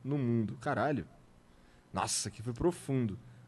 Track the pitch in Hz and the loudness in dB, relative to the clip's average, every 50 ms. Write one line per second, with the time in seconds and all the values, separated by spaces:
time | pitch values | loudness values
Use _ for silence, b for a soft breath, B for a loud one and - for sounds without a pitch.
0 | - 131 147 147 127 120 117 117 110 101 123 - - 151 135 101 117 147 151 113 | -4 -2 0 2 2 4 4 4 2 2 -2 -4 -2 -2 0 2 2 2 2 0
1 | 78 - - - - - - - - b b b b b b b b b - 95 | -2 -4 -10 -20 -20 -20 -20 -20 -20 b b b b b b b b b -4 -2
2 | 98 107 - - - 110 - - 107 123 120 - 147 180 175 - - - 135 131 | -2 0 0 -2 -2 -4 -6 -8 -6 -6 -2 0 2 2 2 0 -2 0 0 2
3 | 120 113 - - b b b b b | 2 0 -2 -4 b b b b b